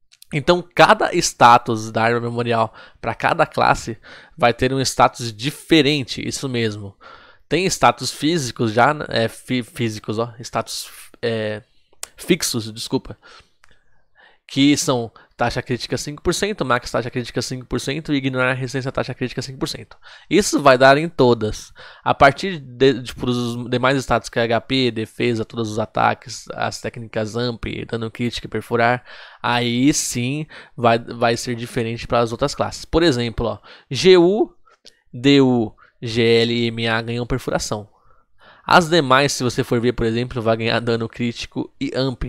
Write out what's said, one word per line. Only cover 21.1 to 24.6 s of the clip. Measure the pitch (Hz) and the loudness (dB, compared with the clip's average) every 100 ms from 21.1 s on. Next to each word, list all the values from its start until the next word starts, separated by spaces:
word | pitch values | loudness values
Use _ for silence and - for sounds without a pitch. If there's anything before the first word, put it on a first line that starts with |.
| - 127 117 107 - - - - - | 2 4 4 0 -6 -14 -20 -20 -8
A | 131 | -2
partir | - 139 135 196 165 | 6 6 4 -4 -8
de, | 135 120 135 127 | -8 2 4 4
tipo, | 120 - 127 | -4 -8 -4
dos | 123 120 120 120 | -2 -4 -6 -4
demais | 127 127 139 | 0 2 0
status, | - 117 - | 0 -2 -2
que | 123 | -2
é | |
H | 117 113 | 0 -2